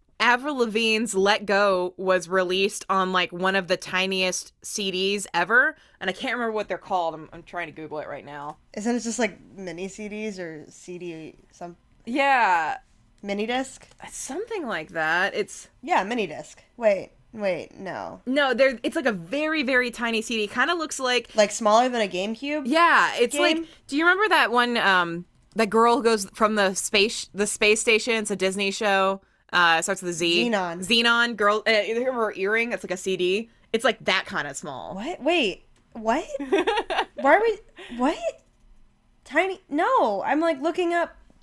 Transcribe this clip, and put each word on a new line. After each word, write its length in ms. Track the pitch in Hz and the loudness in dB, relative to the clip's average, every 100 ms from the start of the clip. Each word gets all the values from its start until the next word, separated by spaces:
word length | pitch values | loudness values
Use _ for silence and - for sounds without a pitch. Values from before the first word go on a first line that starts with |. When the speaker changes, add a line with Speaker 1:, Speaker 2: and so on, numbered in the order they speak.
| _ _ | _ _
Speaker 1:
Avril 380 | 226 247 277 269 | 2 4 0 -2
Lavigne's 560 | 233 208 226 220 233 | 0 2 2 2 0
Let 320 | 190 196 220 208 | 2 2 2 2
Go 480 | 202 202 185 180 - | 2 4 2 -2 -4
was 320 | 185 185 170 | 0 0 2
released 560 | 190 180 185 196 - - | 0 0 0 0 -2 -2
on, 200 | 190 185 | 0 2
like, 200 | 185 175 | 0 -2
one 240 | 175 185 190 | 0 0 0
of 100 | 170 | 0
the 100 | 180 | -4
tiniest 760 | - 185 190 190 185 180 - _ | -2 -2 -2 0 -2 -2 -10 _
C 280 | - - 196 | -10 -6 -4
Ds 360 | 185 190 202 190 | -2 -2 -2 -2
ever, 420 | 170 180 240 294 302 _ _ | -4 2 2 2 -2 _ _
and 100 | 190 | -6
I 20 | |
can't 220 | 185 262 | -4 -6
remember 180 | 233 233 | -4 -2
what 160 | 214 202 | -4 -4
they're 100 | 185 | -8
called. 360 | - 190 165 | -2 -2 -2
I'm, 140 | 156 151 | -6 -14
I'm 100 | 170 | -18
trying 240 | 165 175 165 | -12 -10 -10
to 60 | |
Google 260 | 156 156 151 | -10 -12 -10
it 80 | - | -10
right 180 | 139 | -12
now. 340 | 113 147 147 - _ | -12 -12 -12 -14 _
Speaker 2:
Isn't 200 | - 214 | -6 -4
it 60 | 240 | -2
just, 180 | 220 226 | -4 -2
like, 200 | 220 175 - 160 | -4 -4 -20 -14
mini 320 | 185 165 190 | -12 -10 -10
C 200 | 190 208 | -10 -10
Ds 300 | 208 214 185 | -8 -8 -8
or 280 | 175 156 - | -12 -12 -18
C 300 | - - 180 | -20 -16 -12
D 380 | 175 160 151 - _ | -12 -12 -16 -20 _
some- 260 | _ 175 170 _ _ | _ -18 -18 _ _
Speaker 1:
Yeah. 720 | - 269 277 262 208 170 156 104 - _ _ _ | -6 0 2 4 4 2 0 -6 -12 _ _ _
Speaker 2:
Mini 220 | 202 202 220 | -6 -4 -2
disc? 400 | 254 262 - - _ - | -2 -4 -10 -20 _ -18
Speaker 1:
Something 560 | - - 285 466 440 269 | -14 -10 -8 -6 -6 -4
like 220 | 175 156 | -6 -6
that. 420 | 165 156 170 190 | -4 0 0 0
It's 360 | - 202 - - _ | -2 -6 -10 -20 _
Speaker 2:
Yeah, 220 | 285 320 | -2 0
mini 240 | 190 247 185 | 0 -4 -6
disc. 340 | 139 - - _ - | -8 -16 -20 _ 0
Wait, 360 | 220 190 - _ _ | 2 2 -4 _ _
wait, 400 | 226 202 165 - - | -6 -4 -4 -8 -12
no. 420 | 190 131 95 - - | -10 -8 -10 -10 -4
Speaker 1:
No, 260 | 269 277 | 0 0
they're, 280 | 240 269 233 | 4 2 2
it's, 140 | 285 320 | -4 -2
like, 100 | 247 | -2
a 60 | |
very, 500 | 196 165 277 311 320 | -4 -6 -4 -2 -2
very 300 | 254 254 247 | 2 2 0
tiny 300 | 233 233 226 | -4 -2 -2
C 140 | 226 226 | -2 -4
D. 100 | 208 | -4
Kinda 260 | 247 277 | -2 0
looks 240 | 349 311 - | 0 -4 -4
like 320 | 254 247 240 214 | 0 0 0 2
Speaker 2:
Like, 160 | 208 | 2
smaller 360 | - 214 220 254 | 2 4 6 4
than 120 | 240 | 0
a 80 | 202 | -2
GameCube 540 | 175 202 220 277 302 262 | -2 -4 -6 -4 -4 2
Speaker 1:
Yeah, 460 | 320 339 262 170 107 | 4 6 6 4 2
it's 200 | 240 294 | 0 2
Speaker 2:
game? 60 | 349 330 | 2 2
Speaker 1:
like, 100 | 320 - - | -4 -14 -6
do 100 | 285 | 2
you 80 | |
remember 240 | 339 370 427 | 2 4 4
that 200 | 330 240 | 4 4
one, 260 | 240 240 240 | 2 2 2
um, 480 | 185 185 170 170 175 _ _ | 4 4 2 -4 -10 _ _
that 160 | 208 220 | -2 2
girl 280 | 220 233 240 | 6 6 6
who 40 | |
goes 240 | 226 220 196 | 4 0 -2
from 220 | - 214 214 | 0 2 4
the 180 | 190 | 2
space, 540 | 190 - 208 208 - - | 0 0 2 2 0 -10
the 140 | 185 202 | -4 -4
space 340 | - 208 220 | 2 2 4
station, 340 | - 214 247 | 4 2 2
it's 180 | 226 214 | -2 -2
a 40 | 196 | -2
Disney 360 | 190 190 196 | -2 0 -4
show, 480 | 196 214 196 190 196 _ _ _ | -2 0 2 2 -2 _ _ _
uh, 240 | 180 170 165 | 2 4 4
it 60 | |
starts 180 | 170 190 | 0 -4
with 80 | 180 | -4
a 40 | |
Z. 360 | 170 175 170 240 | -2 0 2 2
Speaker 2:
Xenon. 300 | 208 175 170 | 0 -2 -6
Speaker 1:
Xenon, 520 | 185 233 233 233 240 214 | 0 2 4 4 2 2
girl, 260 | 208 214 | 2 2
uh, 60 | 208 | 2
you 240 | 220 190 | 2 2
remember 300 | 226 254 254 | 0 0 0
her 80 | 214 | -2
earring? 380 | - 190 220 233 | -2 0 0 0
It's 100 | 208 | -4
like 80 | 196 | -6
a 60 | 185 | -6
C 200 | 196 185 | -4 0
D. 340 | 180 196 226 _ _ | 0 0 -4 _ _
It's, 120 | 226 | 0
like, 200 | 254 - | 0 0
that 220 | 147 190 - | 0 0 0
kinda 260 | 185 143 | -6 -6
small. 420 | 139 156 127 85 185 | -8 -8 -8 -8 -8
Speaker 2:
What? 260 | 254 370 | -8 -4
Wait, 400 | 262 349 220 - _ _ _ | 0 2 0 -4 _ _ _
what? 340 | - 220 269 427 571 | -6 -2 -2 -2 -10
Speaker 1:
<laughs> 760 | 277 294 359 427 - 339 - - | 0 0 2 -2 -2 -4 -4 0
Speaker 2:
Why 160 | 269 359 | 4 4
are 40 | |
we, 180 | 453 403 - - 370 240 | 4 -2 -10 -20 -14 -2
what? 180 | 254 523 679 - _ _ _ - - _ _ _ | -2 -2 -6 -8 _ _ _ -20 -20 _ _ _
Tiny, 360 | - 285 381 370 _ | -4 -2 -2 -4 _
no, 560 | 285 403 523 262 196 - | -2 2 2 2 0 0
I'm, 140 | 285 | 0
like, 200 | 330 285 | 0 0
looking 320 | 302 339 349 | -2 0 0
up, 240 | 339 320 - _ _ | 0 -2 -8 _ _